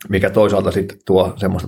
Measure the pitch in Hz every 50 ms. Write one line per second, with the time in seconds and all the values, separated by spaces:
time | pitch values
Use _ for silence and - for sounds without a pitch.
0 | - 104 98 95 104 95 98 110 104 98 101 95 92 95 87 101 90 - - -
1 | _ - 95 92 92 92 - - 98 92 92 87 -